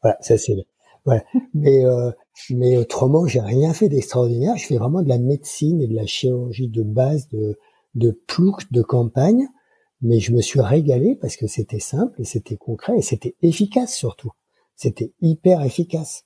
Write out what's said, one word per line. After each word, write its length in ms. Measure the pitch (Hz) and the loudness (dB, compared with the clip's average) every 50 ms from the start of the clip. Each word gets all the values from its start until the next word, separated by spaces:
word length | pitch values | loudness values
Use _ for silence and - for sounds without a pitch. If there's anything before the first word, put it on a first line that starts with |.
Voilà, 160 | - 117 - - - | 2 0 0 0 0
ça 160 | - 117 107 | 0 0 0
c'est, 180 | - - 107 95 95 _ _ _ _ _ _ _ _ | 2 -2 -4 -4 -6 _ _ _ _ _ _ _ _
voilà. 180 | 135 123 110 - _ - 254 | 0 0 0 0 _ -4 -4
<laughs> 120 | 262 - - | -4 -2 -6
Mais, 320 | 151 143 143 135 135 131 | 0 2 4 4 6 4
euh, 260 | 127 127 123 120 123 120 _ _ _ _ - - - | 4 2 2 -2 -4 -6 _ _ _ _ -20 -8 -6
mais 300 | 127 123 123 123 127 123 | -2 2 2 4 4 2
autrement, 480 | 117 117 - - 131 131 143 160 170 | 2 0 -2 0 0 2 4 2 2
j'ai 140 | 143 113 127 | 2 0 -2
rien 340 | 110 101 113 131 147 165 160 | -2 0 0 2 2 2 2
fait 160 | - 214 202 | 2 0 2
d'extraordinaire. 640 | 131 107 - - - 123 123 117 120 117 131 190 240 | 2 0 -2 0 -2 0 0 0 0 0 0 0 -2
Je 80 | 175 - | -2 -2
fais 140 | - 143 117 | -2 -2 0
vraiment 240 | 110 123 156 185 175 | 0 0 0 0 0
de 60 | 139 | 0
la 80 | 127 120 | 0 2
médecine 640 | 120 127 143 143 - - - - 151 151 175 165 139 | 2 0 0 -2 -4 -10 -6 -2 0 0 2 0 0
et 40 | |
de 80 | 113 110 | -2 -2
la 120 | 110 110 | -4 -4
chirurgie 640 | - - - - 131 127 123 123 123 113 113 131 120 | -6 -6 -2 -2 -2 -2 -2 -4 -8 -6 -6 -6 -4
de 140 | 110 113 110 | -4 -4 -4
base, 460 | 104 107 123 131 135 151 151 131 _ | -2 0 0 0 0 0 -2 -4 _
de, 300 | - 107 107 107 104 _ _ _ _ _ _ _ _ | -6 -4 -4 -4 -6 _ _ _ _ _ _ _ _
de 160 | 117 113 117 | 0 2 2
plouc, 640 | 113 - _ - - - 170 196 202 - - - 127 | 0 0 _ -8 0 2 2 2 2 -2 -10 -2 0
de 100 | 120 110 | 0 0
campagne. 640 | - 143 123 120 113 - - 135 180 220 247 269 262 _ _ _ _ _ _ _ _ _ _ | 2 2 0 0 0 0 2 2 4 4 4 2 -2 _ _ _ _ _ _ _ _ _ _
Mais 200 | 123 113 117 113 | 0 2 2 2
je 120 | 98 - 117 | 4 2 2
me 80 | 120 | 2
suis 200 | 110 - - 139 | 0 2 2 0
régalé 560 | 117 95 131 160 151 143 131 123 139 214 277 | 2 4 2 2 2 2 0 2 2 0 0
parce 200 | - - 113 - | 0 -4 -10 -8
que 100 | - 120 | -6 -8
c'était 320 | 107 - - 107 _ - 107 | -6 -4 -6 -8 _ -8 -10
simple 400 | - - - 143 214 - - - | -8 -6 -2 -2 -2 -2 -4 -8
et 40 | 120 | -10
c'était 320 | - - 117 - - 113 | -6 -6 -8 -6 -6 -12
concret 420 | - _ - 117 - - - 240 220 | -10 _ -10 -10 -8 -4 -2 -2 -2
et 40 | - | 0
c'était 340 | - - 107 - 123 - _ - | -2 -4 -4 -4 -8 -8 _ -2
efficace 520 | 170 156 - 208 202 - 254 247 - - | -2 0 0 -4 -2 -2 -4 -4 -4 -8
surtout. 380 | - - 120 - _ - 120 - _ _ _ _ _ _ _ _ | -8 -8 -8 -10 _ -14 -14 -14 _ _ _ _ _ _ _ _
C'était 380 | _ - - - - 117 - _ _ | _ -6 -6 -4 -4 -10 -10 _ _
hyper 420 | - 165 160 - _ 185 185 165 143 | -2 -2 -2 2 _ 2 2 4 2
efficace. 600 | 131 - - 170 170 - 160 156 - - - _ | -2 -2 -2 -6 -4 -4 -8 -8 -8 -14 -16 _